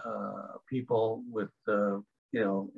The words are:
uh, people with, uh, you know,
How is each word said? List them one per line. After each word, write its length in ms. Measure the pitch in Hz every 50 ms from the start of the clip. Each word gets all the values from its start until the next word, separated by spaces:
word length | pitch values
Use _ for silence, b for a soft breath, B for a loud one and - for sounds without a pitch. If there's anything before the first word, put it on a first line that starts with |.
| -
uh, 380 | 113 110 104 101 101 101 101 - - - - _ -
people 540 | 131 127 127 - 123 110 113 110 110 - 123 120
with, 200 | 117 107 98 - _ _ -
uh, 300 | 113 107 104 104 101 101 101 101 _ _ _ _ -
you 80 | - 117
know, 300 | 107 98 98 98 98 - -